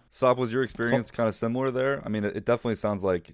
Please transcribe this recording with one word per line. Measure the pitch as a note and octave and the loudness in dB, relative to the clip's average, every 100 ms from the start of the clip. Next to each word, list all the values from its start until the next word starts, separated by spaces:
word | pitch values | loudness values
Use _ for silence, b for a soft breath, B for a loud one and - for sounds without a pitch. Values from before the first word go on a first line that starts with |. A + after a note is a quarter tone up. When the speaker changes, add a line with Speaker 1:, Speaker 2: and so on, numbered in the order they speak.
| - | -16
Speaker 1:
Stop, | - B2+ B2 | 0 2 4
was | B2 | 2
your | A#2+ | 0
experience | B2+ - A#2 B2 A2+ | -2 -2 0 0 0
Speaker 2:
so | - | 0
Speaker 1:
kinda | A2+ | 0
similar | G#2 A2+ B2 C3+ | 0 -2 0 -2
there? | B2+ C3 C#3 | 0 0 -2
I | - | -4
mean, | G#2+ | -2
it, | G#2 G2 | -2 -2
it | |
definitely | - A#2 A#2+ G#2+ | 0 0 0 -2
sounds | G#2+ G2+ | -2 0
like | F#2+ F2+ - | 0 0 -2